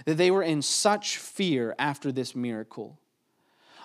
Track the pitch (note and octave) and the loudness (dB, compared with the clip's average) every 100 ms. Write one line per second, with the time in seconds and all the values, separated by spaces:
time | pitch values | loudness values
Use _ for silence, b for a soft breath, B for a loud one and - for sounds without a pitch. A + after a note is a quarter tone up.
0 | D3+ D#3 F3+ G3 E3 D3+ - - G3+ G#3 | -2 4 4 4 2 0 0 2 2 2
1 | - - - - F#3 C3 A2+ - C#3+ C#3 | -2 -8 -8 -2 0 2 0 -2 -2 -2
2 | C#3+ B2+ B2 C3 A#2+ A2 G#2+ - G#2 D3+ | -4 -4 -4 -4 -6 -6 -10 -12 -14 -16
3 | _ _ _ b b b b b | _ _ _ b b b b b